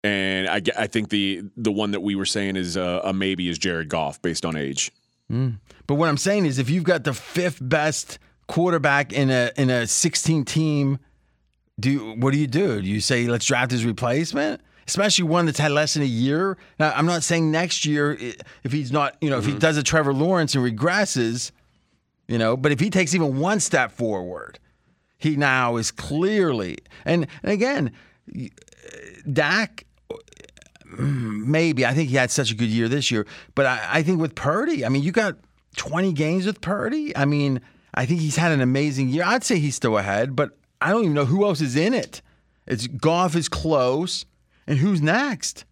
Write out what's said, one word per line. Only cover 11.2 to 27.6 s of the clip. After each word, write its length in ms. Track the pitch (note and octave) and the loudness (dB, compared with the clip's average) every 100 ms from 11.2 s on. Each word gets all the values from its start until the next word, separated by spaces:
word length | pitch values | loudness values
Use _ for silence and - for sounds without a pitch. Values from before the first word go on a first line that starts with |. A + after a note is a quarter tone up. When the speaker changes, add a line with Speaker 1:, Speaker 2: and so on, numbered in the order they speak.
| _ _ _ _ _ - | _ _ _ _ _ -4
Speaker 2:
do, 320 | B2+ C#3 A2 | 0 0 -2
what 180 | A2 C3+ | 0 2
do 60 | C#3 | 2
you 80 | D3 | 2
do? 340 | C#3 F#3+ G#2+ | 0 0 0
Do 80 | F#2+ | -2
you 120 | G#2 | -2
say, 260 | - B2+ A#2+ | 0 0 2
"Let's 180 | A#2+ | 0
draft 280 | - A#2+ B2 | 0 0 2
his 120 | B2 | 0
replacement"? 760 | A#2 G#2+ B2 C3 E3 C#4 D4+ - _ _ - | -2 -2 -2 0 -2 -2 -4 -6 _ _ -6
Especially 380 | F3+ G3+ F#3 | 0 2 2
one 200 | E3+ F3 E3+ | 2 2 2
that's 120 | C#3+ | 2
had 140 | D3+ | 2
less 220 | C#3+ D3+ | 2 0
than 80 | D#3 | 0
a 40 | C#3 | 0
year. 500 | A2+ B2+ D3+ F#3+ F#3 - _ | 2 2 2 0 -4 -14 _
Now, 140 | D#3 C3+ | 0 2
I'm 80 | |
not 180 | D#3+ E3+ | 0 0
saying 280 | - E3+ D#3+ | 0 0 2
next 340 | D#3 F3 - | 0 0 -2
year, 320 | D#3 D3 D3 D3+ | 0 0 0 -2
i-, 160 | A#2+ G#2 - - | -8 -12 -18 -12
if 80 | C3 | -4
he's 180 | C#3+ C3 | -4 -2
not, 240 | D3 C#3+ - | 0 -2 -2
you 80 | D#3 | -2
know, 100 | C3 | 0
if 60 | |
he 60 | A2 | -2
Speaker 1:
Mm-hmm. 80 | C3+ | 2
Speaker 2:
does 180 | D#3+ D3+ | 2 2
a 60 | |
Trevor 320 | C3+ D#3+ C#3 | 2 2 2
Lawrence 400 | C3+ D#3+ F#3 D3+ | 2 2 2 2
and 100 | C#3 | 0
regresses, 880 | B2 A2 B2 F#3+ G3+ - A2+ B2 - _ _ _ _ _ _ _ - | 0 0 0 0 0 0 0 -2 -8 _ _ _ _ _ _ _ -6
you 100 | A#2+ | 0
know, 180 | A2+ B2+ | 2 2
but 160 | C#3+ | 0
if 80 | C3+ | 2
he 80 | G3 | 2
takes 260 | F#3 E3+ | 2 2
even 240 | F3+ D3+ C3 | 2 2 0
one 220 | E3+ G#3+ | 0 0
step 320 | - D#3 A#2+ | 2 2 0
forward, 680 | - A#2 G2 F2+ F2 A1+ - _ _ _ _ _ _ | -2 -2 -2 -6 -10 -14 -20 _ _ _ _ _ _
he 180 | D#3 C#3+ | -2 2
now 400 | C#3+ C3 B2 A#2+ | 4 4 2 0
is 140 | A2 | -2
clearly, 880 | - - D3+ F#3 G#3+ F3 A#2+ F#2 - - - | -6 -6 0 2 2 2 0 -4 -8 -14 -10
and, 220 | - E3+ D#3 - | 0 0 0 -4
and 100 | - | -2
again, 400 | G3+ | 0